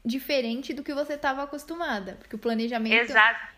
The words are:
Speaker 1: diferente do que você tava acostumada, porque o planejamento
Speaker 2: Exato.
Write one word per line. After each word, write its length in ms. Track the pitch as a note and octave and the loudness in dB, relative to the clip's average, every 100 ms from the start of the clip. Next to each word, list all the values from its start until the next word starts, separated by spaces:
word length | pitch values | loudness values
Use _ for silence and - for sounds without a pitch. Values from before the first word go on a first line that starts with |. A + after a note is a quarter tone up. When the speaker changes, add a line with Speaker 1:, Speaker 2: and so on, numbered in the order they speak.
| A#3 | -4
Speaker 1:
diferente 680 | C4 - C#4+ A3+ A#3 C#4 | -4 0 0 0 -2 -6
do 80 | C#4 | -8
que 100 | C#4+ | -4
você 240 | C#4+ D4 D4 | -4 -4 -2
tava 260 | D4 C4+ | -2 -2
acostumada, 720 | C#4+ D4 - E4 D#4+ G#3+ F#3+ - | -4 -8 -10 -6 -4 -4 -6 -12
porque 160 | - G#3+ | -12 -6
o 40 | |
planejamento 540 | A#3 A3+ A#3 A#3+ A3 A3+ | -2 0 0 -2 2 2
Speaker 2:
Exato. 520 | A#3 A#3+ A3 A#3 - | 4 6 6 4 -6